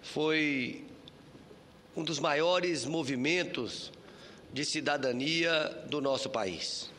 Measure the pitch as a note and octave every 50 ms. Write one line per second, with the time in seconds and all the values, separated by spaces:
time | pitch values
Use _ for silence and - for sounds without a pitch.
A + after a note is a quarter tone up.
0 | - - - C#3+ D3+ D#3 D#3 D#3 D#3 D3 C#3+ C3+ B2 A#2 - - - - - -
1 | - - - - - - - - - - - - - - - - - - - -
2 | D#3+ D3+ E3 C#3 D3+ D#3+ C#3+ D3 D#3+ F3 F3+ F3+ F3 F3+ E3+ C#3+ A#2+ - D#3+ E3
3 | D3+ B2+ C#3 B2 B2+ D3 E3+ F3+ F3 F3+ - - A#2+ G2 - - - - - -
4 | - - - - - - - - - - - C3 D3 - - D#3 C#3 C#3+ D3 C#3+
5 | C3 C3 A#2+ B2 C3+ D3 E3 E3 E3 E3 E3 D#3 D#3 - - - - - C#3+ D3+
6 | C3+ C#3 C3+ B2 - - - A#2 G#2 F#2+ F2 D#2+ - - - - - - -